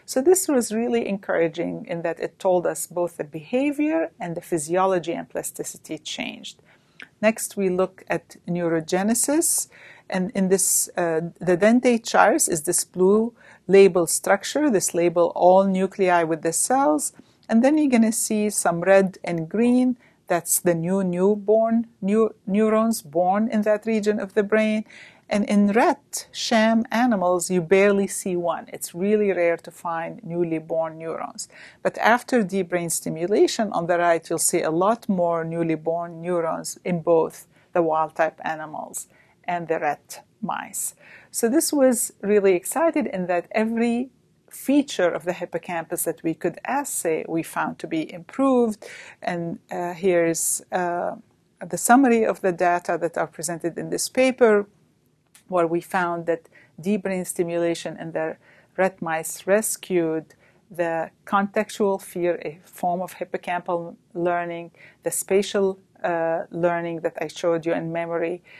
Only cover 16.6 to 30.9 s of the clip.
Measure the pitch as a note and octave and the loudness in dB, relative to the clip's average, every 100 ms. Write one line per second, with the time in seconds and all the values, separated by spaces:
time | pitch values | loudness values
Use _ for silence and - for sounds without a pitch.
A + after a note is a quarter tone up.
16.6 | - C4 C#4 D3+ - _ - _ - A3+ | 0 2 2 0 -2 _ -20 _ 0 4
17.6 | C4 D#4 D4 A#3+ A3 A3 - G#3+ G#3 - | 4 4 4 4 2 0 -2 0 -2 0
18.6 | F#3 E3+ F3 G3 F#3+ - F3 E3+ D#3+ G#3 | -2 0 4 6 6 -2 -6 -6 -4 0
19.6 | A#3+ B3 B3+ B3 _ _ - E3+ E3 - | 2 4 2 -2 _ _ -4 -4 -2 -2
20.6 | F3 E3 E3 G3 F#3 F3 G3 G#3 G3+ A3 | 0 0 0 0 0 2 2 2 2 2
21.6 | A3+ A#3 A3+ - F#3+ G#3+ A3 - - G3+ | 4 0 -2 -6 0 2 0 -2 -2 2
22.6 | A3 A3 A3+ A3 D3 D#3+ F3+ G3 A3+ A3 | 4 4 2 -2 -4 0 2 2 2 0
23.6 | G#3+ G#3 A3 A3 G#3 G#3 G3 A3 G3+ A3 | 2 0 2 0 0 -2 -2 -2 2 2
24.6 | G#3+ G#3+ - - - - - G#3 G#3 G#3 | 2 0 -4 -16 -20 -20 -4 -2 2 4
25.6 | G3+ G#3 E4+ - _ - - - - A3+ | 4 4 4 2 _ -12 -12 -8 0 2
26.6 | A3 A3+ - A3+ B3 G3+ F3+ F3+ F3 F#3 | 4 2 0 0 2 2 2 2 2 0
27.6 | E3 F#3+ G3+ G3+ F#3+ - G3+ F3 E3+ D#3+ | 4 6 6 4 0 -4 -4 -2 -2 -4
28.6 | - - - E3+ G3+ G#3+ G#3 F3 E3+ E3+ | -8 -12 -12 -4 0 2 2 2 2 0
29.6 | - - F3 E3 E3 E3 E3 E3+ E3+ D#3+ | -6 -10 -6 -6 -6 -10 -8 -4 -2 -2
30.6 | D#3+ E3 D#3+ | -4 -4 -4